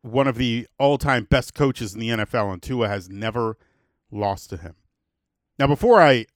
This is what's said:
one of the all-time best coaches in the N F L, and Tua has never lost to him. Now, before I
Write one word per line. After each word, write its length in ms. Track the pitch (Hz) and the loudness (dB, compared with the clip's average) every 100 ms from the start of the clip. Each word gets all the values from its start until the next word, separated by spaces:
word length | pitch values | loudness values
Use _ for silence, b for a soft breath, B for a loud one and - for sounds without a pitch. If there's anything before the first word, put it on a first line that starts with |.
one 240 | 120 120 139 | -2 0 0
of 100 | 117 | -2
the 300 | 127 117 - _ | -4 -4 -8 _
all-time 460 | 139 143 143 127 | 0 2 0 0
best 300 | 107 139 - | 2 0 -2
coaches 400 | - 139 123 113 | -2 -2 0 -8
in 60 | 101 | -6
the 100 | 113 | -4
N 100 | 117 | -2
F 140 | 104 | -2
L, 160 | 120 101 | -2 -2
and 120 | 90 | -6
Tua 260 | - 127 110 | -6 -4 -2
has 200 | 101 90 | -4 -8
never 480 | 98 110 117 113 110 _ _ _ _ _ | -8 -6 -4 -6 -6 _ _ _ _ _
lost 400 | 104 101 98 - | -6 -4 -4 -10
to 60 | 95 | -14
him. 180 | 85 90 _ _ _ _ _ _ _ - | -14 -20 _ _ _ _ _ _ _ -2
Now, 80 | 139 | 0
before 340 | 143 233 226 | 2 6 8
I 260 | 156 127 110 | 8 4 0